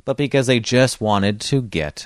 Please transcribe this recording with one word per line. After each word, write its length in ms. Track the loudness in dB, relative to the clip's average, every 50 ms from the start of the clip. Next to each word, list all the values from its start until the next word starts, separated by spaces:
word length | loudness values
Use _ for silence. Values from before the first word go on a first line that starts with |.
| -6
but 100 | -6 -4
because 300 | -2 -2 0 0 0 2
they 140 | 2 2 0
just 420 | 0 2 2 2 2 2 0 -2
wanted 400 | 0 0 2 2 2 0 0 -2
to 220 | -4 -2 -2 -2 -2
get 420 | -2 -4 -4 -4 -4 -8 -12 -18